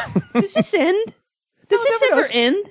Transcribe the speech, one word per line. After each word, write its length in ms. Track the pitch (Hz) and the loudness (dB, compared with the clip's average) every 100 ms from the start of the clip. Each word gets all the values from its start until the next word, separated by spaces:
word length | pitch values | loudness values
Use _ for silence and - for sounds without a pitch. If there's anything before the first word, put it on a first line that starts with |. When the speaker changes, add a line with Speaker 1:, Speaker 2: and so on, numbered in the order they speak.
| - 185 | -2 -6
Speaker 1:
<laughs> 160 | - | -2
Speaker 2:
Does 200 | 233 403 | -2 0
this 200 | 640 - | -2 0
end? 400 | 370 311 403 453 - _ _ _ _ - | 0 2 0 -2 -10 _ _ _ _ -2
Does 140 | 415 | 0
Speaker 1:
No, 0 | |
it 40 | 466 | 2
Speaker 2:
this 120 | 453 | 2
Speaker 1:
never 100 | 523 | 2
Speaker 2:
ever 80 | - | 2
Speaker 1:
does. 100 | 302 | 0
Speaker 2:
end? 320 | 240 240 381 403 | 0 0 0 -4